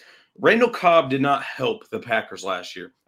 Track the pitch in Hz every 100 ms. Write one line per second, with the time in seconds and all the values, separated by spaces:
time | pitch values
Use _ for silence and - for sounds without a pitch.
0 | - _ _ - 185 226 240 - 175 165
1 | 135 135 139 139 - - 123 110 - 110
2 | 117 113 - 92 95 90 87 90 87 _